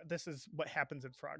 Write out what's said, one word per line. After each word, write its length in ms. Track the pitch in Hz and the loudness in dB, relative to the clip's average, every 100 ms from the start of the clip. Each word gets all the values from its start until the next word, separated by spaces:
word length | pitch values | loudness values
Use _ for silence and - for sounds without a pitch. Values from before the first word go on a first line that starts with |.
| 165 | 4
this 220 | 170 175 | 0 0
is 200 | 139 - 151 | -4 -4 0
what 120 | 147 | 2
happens 380 | 156 139 143 127 | 4 4 2 -6
in 60 | |
Frog 280 | - 143 | -4 -6